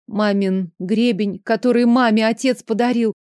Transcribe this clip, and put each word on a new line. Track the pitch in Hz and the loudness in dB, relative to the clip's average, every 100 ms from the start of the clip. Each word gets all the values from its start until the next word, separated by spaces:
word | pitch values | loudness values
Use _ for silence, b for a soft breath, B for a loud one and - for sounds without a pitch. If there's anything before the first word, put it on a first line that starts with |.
| - | -8
мамин | 208 208 202 190 190 175 - | -2 0 0 0 -2 -4 -8
гребень, | 180 220 240 196 202 175 | -2 0 0 0 -4 -4
который | - 220 254 240 240 | -4 -2 0 2 2
маме | 247 240 220 220 | 2 2 2 0
отец | 226 262 247 | 0 -2 -2
подарил, | - 220 240 240 220 - | -4 -2 0 0 -2 -4